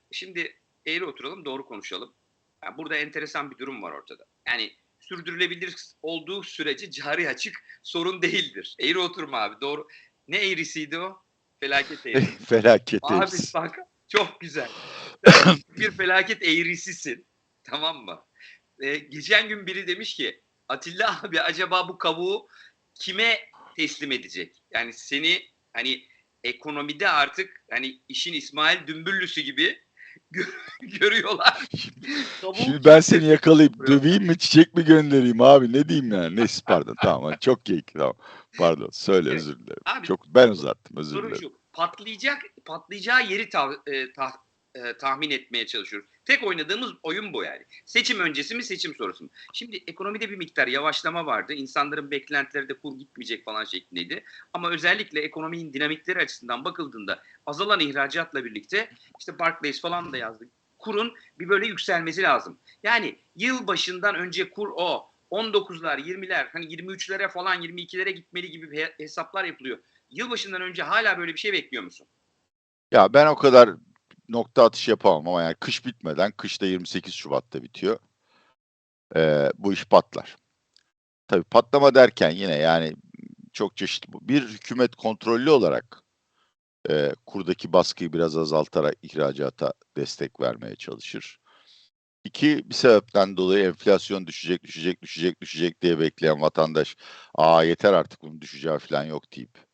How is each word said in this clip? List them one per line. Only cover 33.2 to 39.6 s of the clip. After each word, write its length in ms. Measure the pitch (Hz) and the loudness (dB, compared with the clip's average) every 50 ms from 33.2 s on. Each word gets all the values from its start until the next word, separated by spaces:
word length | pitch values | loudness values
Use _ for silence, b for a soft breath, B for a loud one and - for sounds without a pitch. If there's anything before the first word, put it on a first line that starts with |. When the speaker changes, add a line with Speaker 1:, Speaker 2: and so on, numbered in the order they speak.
| 156 | 8
Speaker 2:
yakalayıp 540 | 156 156 147 - 160 160 151 156 139 110 117 | 6 6 8 8 8 10 10 10 8 6 2
Speaker 1:
kesiyor. 220 | 131 131 143 139 | 4 6 6 6
Speaker 2:
döveyim 220 | 139 156 185 202 196 | 6 6 4 4 4
mi, 140 | 175 165 | 2 0
çiçek 380 | - - - - 156 170 - - | 0 0 6 8 8 8 8 6
mi 100 | 170 160 | 4 6
göndereyim 560 | 151 160 156 151 143 139 135 123 123 113 113 | 8 8 8 6 6 4 4 4 4 6 8
abi? 320 | 123 135 143 139 127 113 120 | 10 10 10 10 8 6 2
Ne 160 | 143 151 156 | 2 2 2
diyeyim 220 | 165 151 131 113 | 0 0 0 0
yani? 240 | 104 92 85 82 92 | 0 -2 -2 -2 0
Neyse, 260 | 110 117 - - - - | 0 0 0 -2 -4 0
pardon. 300 | - 95 80 - - 58 - | 2 2 2 2 -2 -4 0
Tamam, 220 | - 95 78 64 65 76 | 2 2 2 0 -2 -6
hadi 80 | 76 - | -8 0
çok 260 | - 123 127 - - | 2 2 2 2 0
keyifli, 280 | 98 92 78 - - - 78 | -2 -4 -4 -4 -6 -4 -2
tamam. 160 | 69 64 60 B B B B B B B - | -2 -2 -2 B B B B B B B -2
Pardon, 320 | - 90 85 80 69 52 - | 2 2 2 2 0 -4 -10
söyle, 380 | - - - 101 98 92 80 64 | -12 -6 0 4 4 4 4 2
Speaker 1:
Evet. 100 | 71 82 | -2 -4
Speaker 2:
özür 180 | 78 73 67 | -4 -8 -12
dilerim. 220 | 60 | -14